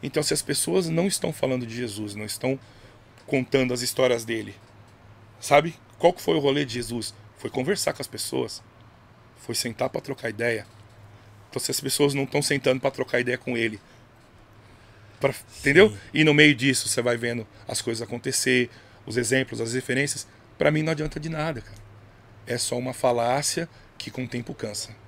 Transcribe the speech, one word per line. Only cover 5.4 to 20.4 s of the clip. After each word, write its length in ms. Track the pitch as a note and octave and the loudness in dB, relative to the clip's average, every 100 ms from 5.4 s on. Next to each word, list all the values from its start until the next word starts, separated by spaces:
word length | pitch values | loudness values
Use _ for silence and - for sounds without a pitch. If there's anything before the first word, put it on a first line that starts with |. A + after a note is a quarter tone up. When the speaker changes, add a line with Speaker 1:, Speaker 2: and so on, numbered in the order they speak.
Speaker 1:
sabe? 340 | - C#3+ D#3+ - - - | 4 4 4 -6 -20 4
Qual 140 | E3 | 4
que 80 | F3 | 4
foi 140 | - | 0
o 60 | E3 | 2
rolê 240 | C#3 C#3 | 4 2
de 100 | C#3 | -2
Jesus? 400 | A#2+ A2+ A#2+ A2 - - - | -4 -6 -6 -8 -12 -20 -10
Foi 100 | A#2+ | -6
conversar 420 | C3 C3 G3+ - | -4 -2 0 0
com 100 | - | -2
as 40 | C#3 | -8
pessoas, 540 | - - C3 A2+ - - - - - - - - - | -8 -4 -2 -4 -6 -16 -20 -20 -20 -20 -20 -20 -20
foi 160 | - | -8
sentar 340 | A#2 B2 A2+ C3 | -4 -4 -2 -4
pra 120 | - | -4
trocar 280 | - C#3 B2 | -8 -8 -6
ideia. 380 | G#2+ A#2 A2+ - - - - - - - - - | -2 -2 -2 -6 -20 -20 -20 -20 -20 -20 -20 -10
Então, 120 | - | -6
se 80 | - | -4
as 100 | - | -4
pessoas 340 | C#3 - C#3+ | -2 2 2
não 120 | C#3 C3+ | 2 0
tão 160 | D3 | 0
sentando 380 | D3 C#3 C3+ C3 | 0 2 2 2
pra 100 | C#3 | 0
trocar 300 | - C3 B2 | -2 -2 0
ideia 180 | B2 B2 | 0 -4
com 180 | - A#2+ | -4 -2
ele, 240 | A2+ G#2+ - - - - - - - - - - - - - - | -2 -4 -16 -20 -20 -20 -20 -20 -20 -20 -20 -20 -20 -20 -20 -2
pra, 120 | C#3 | -2
Speaker 2:
Sim. 80 | - - - | -2 -12 -2
Speaker 1:
entendeu? 360 | C#3+ D3 G#3+ G#3 - | 4 8 8 6 -6
E 120 | D3+ | 4
no 100 | D#3 | 6
meio 200 | D3 D3+ | 8 8
disso, 340 | C3+ C3+ B2+ - | 6 2 2 0
você 120 | - | 0
vai 160 | A#2+ A#2 | 0 0
vendo 300 | A#2+ A#2+ G#2+ - - | -2 -4 -8 -16 -8
as 140 | A#2+ | -6
coisas 220 | - A2+ | -4 -4
acontecer, 680 | A#2 A#2+ B2+ B2+ - B2+ A#2+ - - - - | -6 -6 -4 -2 2 2 2 -4 -20 -20 -4
os 100 | A2 | -2
exemplos, 440 | A2+ C3 C3 A2+ | 2 0 0 -4
as 120 | A2+ | -4
referências. 520 | B2+ - B2 C#3+ - - - | -4 -2 -2 0 -4 -10 -18